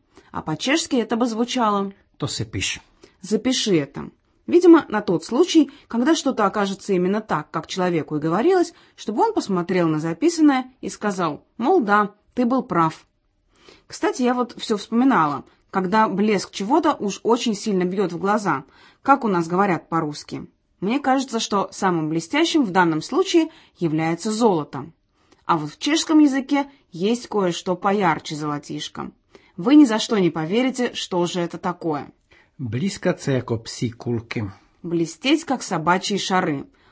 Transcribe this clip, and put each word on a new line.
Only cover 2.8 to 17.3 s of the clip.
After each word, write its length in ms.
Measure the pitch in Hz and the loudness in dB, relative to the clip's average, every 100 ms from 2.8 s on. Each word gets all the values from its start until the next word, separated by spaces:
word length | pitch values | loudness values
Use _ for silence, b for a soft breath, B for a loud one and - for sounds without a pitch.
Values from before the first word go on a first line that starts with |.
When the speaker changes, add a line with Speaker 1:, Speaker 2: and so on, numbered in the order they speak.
| - _ b b | -14 _ b b
Speaker 1:
«Запиши 560 | 175 214 247 254 220 170 | -4 -2 0 -2 0 0
это». 340 | 139 - - - _ _ - | 0 -8 -14 -16 _ _ 0
Видимо, 400 | 320 359 320 - | 6 8 8 6
на 120 | 214 | -2
тот 240 | 208 165 | -2 -2
случай, 460 | - 240 349 330 285 B _ | 0 0 4 4 2 B _
когда 260 | 226 254 | -2 2
что-то 320 | 320 277 247 196 | 2 0 0 0
окажется 460 | 214 196 196 - | 0 -2 -4 -2
именно 280 | 185 180 208 | 0 2 -2
так, 300 | 214 160 - | -2 -4 -4
как 160 | 160 - | -8 -6
человеку 500 | - 180 170 143 151 | -2 0 0 -2 -4
и 40 | |
говорилось, 520 | 160 175 302 381 339 b b | 0 2 2 2 2 b b
чтобы 280 | - - 214 | -12 -6 0
он 120 | 453 | 0
посмотрел 540 | 427 240 185 175 185 165 | 0 -2 -2 0 0 0
на 100 | 156 | 0
записанное 720 | 165 165 311 339 302 262 262 _ | -4 -2 0 4 4 4 -2 _
и 80 | 196 | -12
сказал, 560 | - 214 185 170 143 _ - | -6 -6 -2 -4 -4 _ -4
«Мол, 220 | 240 247 | 0 2
да, 320 | 208 208 202 - _ | 2 2 0 -4 _
ты 120 | - 247 | -2 0
был 160 | 262 | 0
прав». 440 | 247 170 160 - _ _ _ _ _ b b b _ | 0 2 0 -2 _ _ _ _ _ b b b _
Кстати, 360 | - 330 - | -4 -4 0
я 120 | 247 | 0
вот 200 | 247 240 - | 0 -2 -6
всё 180 | - 208 | -6 -4
вспоминала, 680 | - 233 269 214 151 139 - b _ | -2 2 4 4 2 -2 -10 b _
когда 380 | 190 185 220 220 | -4 0 2 2
блеск 440 | 190 214 196 - | 2 2 0 -2
чего-то 420 | - 202 311 311 | -8 0 2 2
уж 260 | - 208 190 | 0 -4 -4
очень 320 | 202 | 0